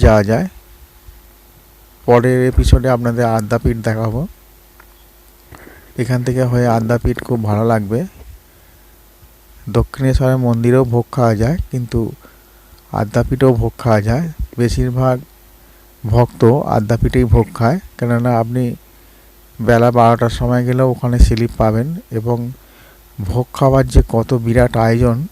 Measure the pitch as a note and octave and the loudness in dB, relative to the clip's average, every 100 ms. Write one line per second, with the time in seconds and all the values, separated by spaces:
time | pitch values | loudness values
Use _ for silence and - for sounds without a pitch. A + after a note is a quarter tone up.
0 | A2+ G#2+ G2+ A2+ F#3 - - - - _ | 4 4 2 -2 -4 -10 -20 -20 -20 _
1 | - - - _ _ - _ _ _ _ | -20 -20 -20 _ _ -20 _ _ _ _
2 | - A#2+ B2 B2+ B2+ B2+ B2+ C3+ B2+ A#2+ | 2 2 4 2 2 2 4 4 4 0
3 | A#2+ A#2 A#2 A2+ G#2 A#2 B2 A2+ A2 A2 | 0 0 0 0 -2 -2 0 -2 -4 -4
4 | A2+ A#2 F3+ - _ _ _ - - _ | -4 -4 -8 -12 _ _ _ -20 -20 _
5 | _ _ _ _ _ - - - - - | _ _ _ _ _ -20 -20 -20 -14 -8
6 | A#2 B2 B2 B2+ B2+ A#2+ A#2+ A2+ A2+ A#2+ | -4 -4 -2 -2 0 0 0 0 0 -2
7 | - A#2+ - A#2+ G#2+ G#2 A#2 A2+ G2 A#2 | -2 -4 -4 -4 -2 0 0 0 -2 -6
8 | F#3 - - - _ _ _ _ _ _ | -6 -12 -20 -20 _ _ _ _ _ _
9 | _ _ - _ _ - - G#2+ - - | _ _ -20 _ _ -18 -4 -2 -2 -2
10 | C3+ C3 C3 C3 B2 A#2 A#2+ C3 B2 A#2+ | -2 0 0 0 0 0 2 2 2 0
11 | - - A#2 G#2+ A2+ F3+ - C3 A#2+ A#2+ | -2 0 0 2 -2 -2 -6 -8 -6 -4
12 | A2 - - _ _ _ _ - _ G2+ | -6 -8 -20 _ _ _ _ -20 _ -6
13 | G#2 A#2+ A#2+ B2+ C3+ A#2 A#2 - A#2+ G#2+ | -2 -2 -2 0 2 2 -2 -4 0 0
14 | G#2 B2 E3+ - - - A#2+ - B2+ B2 | 2 -2 -4 -8 -8 -4 -2 -2 -2 -2
15 | C3 B2+ B2+ _ _ - _ _ _ _ | -2 -2 -6 _ _ -20 _ _ _ _
16 | A2 A2+ A#2+ - A2+ C3+ - A2+ G#2+ A#2 | -2 2 0 2 2 2 0 -2 0 -2
17 | - B2+ A#2+ A#2+ G#2 - A#2 F#3 - - | 0 0 2 2 0 -2 -2 -2 -6 -8
18 | A#2+ A#2 B2 A#2 A#2 B2+ A#2+ - _ _ | -4 -2 0 0 -2 -4 -4 -6 _ _
19 | _ _ _ _ _ - A2+ A#2 A#2+ A#2+ | _ _ _ _ _ -4 2 4 4 4
20 | A#2 A#2 A#2 - B2 B2 B2 B2+ C3 A#2+ | 4 4 0 -2 -2 0 0 0 0 -2
21 | B2 A#2+ - A2+ A#2 - A2 A2 C#3 F3 | -2 2 4 2 -2 0 0 0 -2 -8
22 | - A2+ A2+ A#2+ A#2+ C3+ - - - - | -8 -6 -4 -4 -6 -12 -20 -20 -20 -20
23 | - - G2 B2 - - C3+ C3+ B2+ A#2+ | -20 -10 -4 -4 -4 0 2 2 2 2
24 | - A2+ A2+ B2 A2+ A#2+ A#2+ A#2 A2+ A#2 | 2 0 0 -2 0 2 2 2 0 2
25 | A#2+ A#2 E3 | 0 0 -6